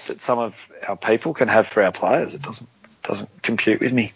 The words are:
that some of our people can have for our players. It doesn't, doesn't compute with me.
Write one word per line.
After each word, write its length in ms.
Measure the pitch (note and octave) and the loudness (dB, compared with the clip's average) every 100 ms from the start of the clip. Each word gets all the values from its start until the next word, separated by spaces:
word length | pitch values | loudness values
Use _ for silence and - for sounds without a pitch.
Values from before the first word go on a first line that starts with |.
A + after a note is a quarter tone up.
| - | -2
that 120 | A2+ | -8
some 180 | - A#2+ | -2 -2
of 160 | A#2 - - - - | -2 -6 -20 -14 -10
our 100 | G2 | -4
people 380 | - A2+ E3 | 0 0 0
can 140 | D3+ A#2 | 0 2
have 180 | A2 - | 4 4
for 160 | - | 4
our 100 | F#2+ | 2
players. 420 | - F2+ C#3 F3 | 2 2 2 0
It 80 | - | -6
doesn't, 260 | C#3 - - _ - - | -10 -12 -12 _ -20 -12
doesn't 400 | - G2+ G#2 - | -6 -6 -8 -8
compute 380 | - A2+ - G#2+ | -4 0 2 2
with 120 | B2+ | 2
me. 200 | B2 G#2+ | 0 0